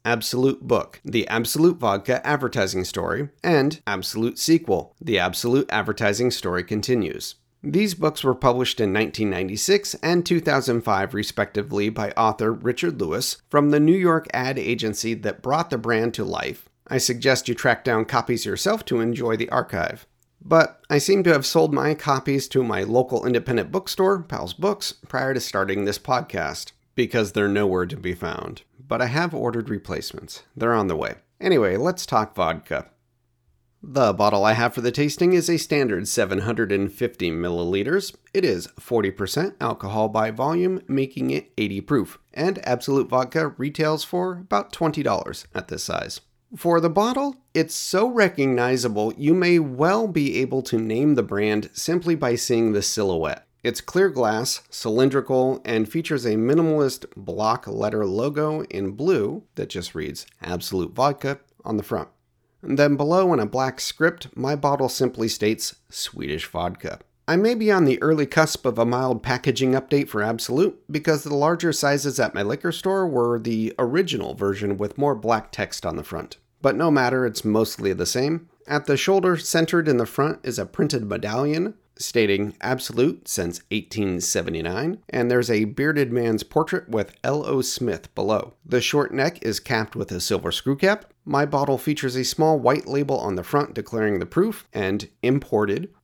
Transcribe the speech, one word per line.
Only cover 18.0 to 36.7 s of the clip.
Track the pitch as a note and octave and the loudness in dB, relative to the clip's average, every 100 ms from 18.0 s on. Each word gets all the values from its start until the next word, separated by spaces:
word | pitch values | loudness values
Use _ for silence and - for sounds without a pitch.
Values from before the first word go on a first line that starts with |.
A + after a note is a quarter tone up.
| A2 | 2
copies | B2+ - A#2+ G#2+ | 0 0 -2 -4
yourself | G2 - G3+ - | -4 -2 -2 -2
to | A#2+ | 0
enjoy | A2+ A#2+ A#2+ A2 | 0 -2 -2 -2
the | A#2 | 0
archive. | B2 - F#2+ E2+ G#2+ - _ _ _ | -2 -2 -2 -4 -6 -16 _ _ _
But | - D#3+ - - - | 2 4 4 0 -2
I | D3 | 0
seem | C#3+ G3 | 4 4
to | F3 | 6
have | D3+ | 4
sold | C#3 E3 D#3+ | 4 2 4
my | C#3+ C#3+ D3+ | 2 0 0
copies | - C3+ C3+ C#3 - | 0 0 0 -2 0
to | C3+ | 0
my | A#2+ G2 | 2 0
local | G2 A#2 B2 A#2 B2 | 2 2 2 0 0
independent | A#2+ A#2 A#2 E2+ | 0 0 0 0
bookstore, | F#3+ F#3+ - F#3+ G3 | -4 -4 0 2 2
Powell's | D#3+ B2 F3 | -2 -8 -8
Books, | - F#3 G3 - - - | -4 -2 -2 -6 -10 -8
prior | C3 C3 | -4 -2
to | C3 | -2
starting | - G2+ G2 G2 G2+ | -2 -2 0 0 -2
this | G2+ | -4
podcast, | - B2+ - F#2 D#2 - - - _ | -2 -2 -2 -6 -6 -6 -12 -20 _
because | - A#2 B2 G#2 | -2 0 0 0
they're | G2 G2+ | 0 2
nowhere | G2+ G2+ F#2 F2+ | 2 2 0 -2
to | D2 | -4
be | F2+ | -6
found. | F2 F2 - - - - - C3 | -6 -6 -8 -10 -12 -18 -20 -6
But | A2+ | -2
I | B2 | -2
have | C#3 F3 | -2 -2
ordered | D#3+ A#2+ A#2 G#2+ | -2 -4 -4 -4
replacements. | G#2 - E2 - - - - - - | -6 -6 -8 -8 -12 -14 -18 -18 -4
They're | A#2 A#2 | 2 2
on | G2 | 2
the | D#2 | 0
way. | A1+ - _ _ | -4 -8 _ _
Anyway, | F#3+ E3 G2+ F#2+ | 2 4 4 2
let's | D#3 F3+ - | 0 -2 0
talk | A2+ G#2+ - | 0 0 0
vodka. | E2 E2 - D#2 - _ _ _ _ _ _ _ _ _ D3+ | 0 -2 -4 -6 -6 _ _ _ _ _ _ _ _ _ -6
The | C3+ A#2 | 2 2
bottle | G2 G#2 G#2 | 4 2 4
I | G#2 | 4
have | A2+ A#2+ | 4 2
for | B2+ | 0
the | A#2+ | -2
tasting | A#2+ D3 - F3 | 0 0 2 4
is | F3+ E3+ | 4 2
a | E3 | 0
standard | - D3+ C3 F#2+ G#2 | 0 0 2 0 -2
seven | - G2 F#2+ | 0 0 0
hundred | G#2 A#2 G#2+ | 0 0 0